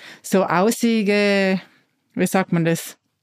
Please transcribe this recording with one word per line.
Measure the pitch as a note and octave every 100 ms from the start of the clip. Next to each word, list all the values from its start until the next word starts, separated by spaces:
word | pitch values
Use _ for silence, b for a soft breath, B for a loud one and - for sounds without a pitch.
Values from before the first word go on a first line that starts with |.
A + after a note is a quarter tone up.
| B B
so | - F#3+
aussiehe, | - E3+ G#3 A#3 A#3 A3+ G3+ G#3 G3+ G3+ F#3+ F#3+ B B B B _
wie | - F#3
sagt | F#3+ F#3
man | E3+
das, | E3 E3 - - _ _